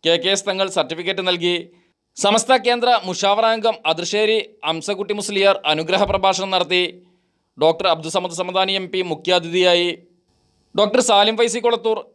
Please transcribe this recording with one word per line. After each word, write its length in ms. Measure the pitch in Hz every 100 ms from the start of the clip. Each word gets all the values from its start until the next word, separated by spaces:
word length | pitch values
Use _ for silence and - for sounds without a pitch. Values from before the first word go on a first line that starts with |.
കെ 100 | 165 170
കെ 80 | 180
എസ് 120 | 202 202
തങ്ങൾ 180 | 190 190 185
സർട്ടിഫിക്കറ്റ് 480 | 135 165 175 190 185
നൽകി. 280 | 180 175 175 175 _ _ _ _ -
സമസ്ത 280 | 202 220 226 254 240
കേന്ദ്ര 220 | 240 247 233 185
മുഷാവറ 380 | 175 196 208 226
അംഗം 200 | 226 226 220 151
അതിർശ്ശേരി 480 | 165 175 208 214 220 - _ 151
അംസക്കുട്ടി 440 | 165 175 190 202 208
മുസ്ലിയാർ 360 | 202 202 196 196 147
അനുഗ്രഹ 300 | 156 160 190 196
പ്രഭാഷണം 400 | 190 190 185 190
നടത്തി. 300 | 185 160 180 180 - _ _ _ _ _ -
ഡോക്ടർ 240 | 156 160 190
അബ്ദുസമദ് 440 | 160 160 185 180 170
സമദാനി 340 | 180 185 190 190
എം 60 | 185
പി 80 | 185 180
മുഖ്യാതിഥിയായി. 800 | 151 - 180 170 175 180 175 175 170 _ _ _ _ _ _ _ -
ഡോക്ടർ 220 | 208 247 240
സാലിം 280 | 202 208 226
ഫൈസി 200 | 233 226
കൊളത്തൂർ 340 | 233 233 226 214 -